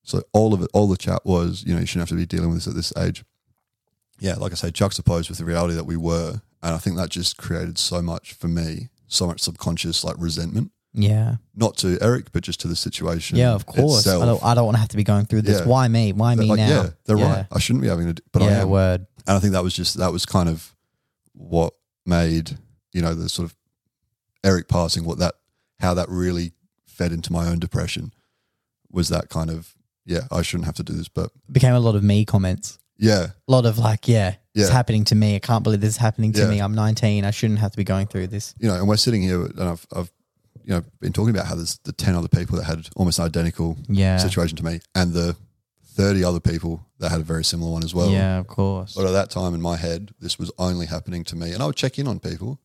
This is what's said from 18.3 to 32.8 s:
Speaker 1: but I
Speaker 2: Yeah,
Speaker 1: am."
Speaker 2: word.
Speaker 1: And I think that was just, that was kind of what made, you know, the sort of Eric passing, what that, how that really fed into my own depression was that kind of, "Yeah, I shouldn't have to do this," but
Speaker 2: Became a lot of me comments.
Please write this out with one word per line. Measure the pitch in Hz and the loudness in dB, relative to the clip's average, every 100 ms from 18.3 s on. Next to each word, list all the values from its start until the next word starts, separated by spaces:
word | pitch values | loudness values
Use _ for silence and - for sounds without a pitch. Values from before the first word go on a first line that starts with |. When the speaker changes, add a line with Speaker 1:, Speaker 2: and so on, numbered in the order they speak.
Speaker 1:
but | - | 2
I | 101 | 4
Speaker 2:
Yeah, | 101 | 4
Speaker 1:
am." | 95 | 4
Speaker 2:
word. | 98 95 90 92 _ - | 4 2 0 -6 _ 2
Speaker 1:
And | 98 | 2
I | |
think | 101 | 4
that | 92 | 2
was | 90 | 0
just, | 90 87 - | -2 -4 0
that | 90 | -2
was | 85 - | -2 0
kind | 101 87 | 2 2
of | 80 - _ _ _ _ _ _ | -2 -8 _ _ _ _ _ _
what | - 92 85 82 _ _ _ - | -20 -2 0 0 _ _ _ 0
made, | 87 85 82 80 - _ _ _ | 2 2 0 -4 -12 _ _ _
you | 90 | -4
know, | 82 82 | -2 -4
the | 85 | -6
sort | - 85 | -6 -8
of | _ _ _ _ _ _ _ _ _ | _ _ _ _ _ _ _ _ _
Eric | 98 90 - | 2 2 2
passing, | 87 82 - 82 | 0 0 -2 -4
what | 76 | -2
that, | 87 - _ _ _ _ | -2 -4 _ _ _ _
how | 92 | 0
that | 90 85 | 0 -2
really | 90 90 87 87 _ _ _ _ | -2 -2 -2 -6 _ _ _ _
fed | - 87 | -4 -4
into | 85 - | -4 -4
my | 85 85 | -2 0
own | 85 | -2
depression | 85 - 82 - - _ _ _ _ _ _ _ _ | -2 -4 -4 -6 -10 _ _ _ _ _ _ _ _
was | 90 82 | -4 -2
that | 85 - | -2 -4
kind | 82 80 | -6 -4
of, | 80 82 _ _ _ - | -6 -12 _ _ _ -6
"Yeah, | 85 127 | -6 -4
I | 90 | -4
shouldn't | 85 87 82 | -2 -4 -6
have | - | -6
to | |
do | 80 | -8
this," | 80 82 | -8 -8
but | - 87 _ - | -6 -8 _ 0
Speaker 2:
Became | 131 131 | 4 6
a | 123 | 6
lot | 117 104 | 4 4
of | |
me | 101 104 107 | 4 4 4
comments. | 101 95 92 - - | 2 2 -2 -8 -16